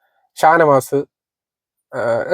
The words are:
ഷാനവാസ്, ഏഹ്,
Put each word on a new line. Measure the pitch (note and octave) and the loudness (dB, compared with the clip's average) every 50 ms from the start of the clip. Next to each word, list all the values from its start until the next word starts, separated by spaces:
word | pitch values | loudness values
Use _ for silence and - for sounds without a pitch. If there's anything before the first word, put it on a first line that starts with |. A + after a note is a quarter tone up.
| _ _ _ _ _ _ _ - | _ _ _ _ _ _ _ 0
ഷാനവാസ്, | - D#3 D#3+ E3+ E3 D3 C#3 C3 - - C#3+ C#3 C#3+ _ _ _ _ _ _ _ _ _ _ _ _ _ _ _ _ - | 2 2 4 4 2 2 2 0 0 -2 -6 -6 -6 _ _ _ _ _ _ _ _ _ _ _ _ _ _ _ _ -14
ഏഹ്, | - - G#2 A#2 A2+ A#2 - - | -10 -6 -4 -4 -4 -4 -2 2